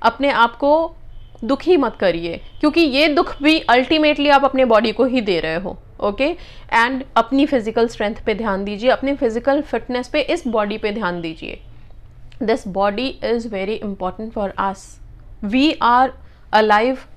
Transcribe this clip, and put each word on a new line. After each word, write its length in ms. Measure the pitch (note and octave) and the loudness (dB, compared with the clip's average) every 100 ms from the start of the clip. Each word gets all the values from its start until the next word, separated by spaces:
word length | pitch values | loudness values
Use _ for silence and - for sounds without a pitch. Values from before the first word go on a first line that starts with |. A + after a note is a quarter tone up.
अपने 280 | A3+ A3+ C#4 | 0 2 0
आप 260 | A3 A#3 - | 4 2 2
को 400 | C#4+ D#4 E4 - - - - - | 2 2 0 -8 -18 -18 -18 -8
दुखी 340 | A3+ C4+ D#4+ F4 | -4 -2 2 2
मत 180 | A#3 - | 2 0
करिए, 460 | F#3+ E3 E3+ E3 - - | 0 0 -4 -8 -12 0
क्योंकि 220 | D4 E4 | 0 4
ये 260 | D#4 C4 D#4 | 2 4 2
दुख 340 | D4 - - | 2 -2 0
भी 180 | C#4+ D#4+ | 2 2
ultimately 720 | - B3 C4 D#4 D4+ D4 C#4+ | 4 2 4 2 2 2 4
आप 160 | C#4 C4+ | 4 4
अपने 200 | C4 B3+ | 2 4
बॉडी 260 | G#3+ A3+ | 4 2
को 140 | G#3+ B3+ | 0 0
ही 160 | B3+ | 0
दे 180 | G#3 E3 | 0 -2
रहे 160 | D#3 E3 | -2 -4
हो। 220 | F#3+ - - - | -6 -12 -16 -6
ओके, 340 | G#3 G3+ B3 - - - - A3+ | -4 -2 -2 -4 -12 -18 -2 0
and 260 | A#3 C4 C4+ A3+ | 0 -2 -4 -2
अपनी 300 | F3 C4+ C#4 | 0 2 2
फिजिकल 420 | C4 G#3+ A3+ A#3 | 0 0 0 0
स्ट्रेंथ 280 | - G#3 A3+ - | -2 -6 -4 -4
पे 100 | G#3 | -4
ध्यान 280 | A3 G3 | -2 -4
दीजिए, 260 | G3+ G3+ B3 | -4 -2 0
अपनी 260 | A3+ C4+ C#4 | 0 0 -2
फिजिकल 460 | C#4 A3+ C4+ C#4+ | -2 -2 0 0
फिटनेस 460 | D4 A#3 - B3 B3 | 0 -6 -4 -8 -4
पे, 120 | D4+ | -4
इस 280 | - B3 B3 | -2 -2 -2
बॉडी 300 | A3 G#3 G#3+ | -2 -2 -4
पे 140 | G#3+ | -4
ध्यान 300 | G#3 F3+ F3 | -4 -4 -4
दीजिए। 400 | E3 E3 - - - - - - - - - - | -8 -10 -12 -14 -16 -20 -20 -20 -20 -20 -16 -6
This 240 | G#3+ C4 G3+ | -2 -2 -2
body 440 | F#3 G3+ G3+ B3 - | -2 0 0 -6 -4
is 180 | G#3+ A#3 A3+ | -4 -4 -4
very 360 | G3 G3 G#3+ | -6 -6 -6
important 500 | G#3 F#3+ F#3 F#3 A3 A3+ | -8 -8 -8 -8 -10 -6
for 140 | G3 - | -6 -4
us, 180 | G3 F#3+ - - - - - - G3+ | -4 -6 -14 -20 -20 -20 -20 -10 -2
we 280 | B3+ D4+ - | 2 2 2
are 260 | A#3 B3 C4 - - - - G#3+ | 2 4 2 -2 -20 -20 0 2
alive, 420 | G#3+ G#3 A#3+ C4 - | 4 4 2 -2 -8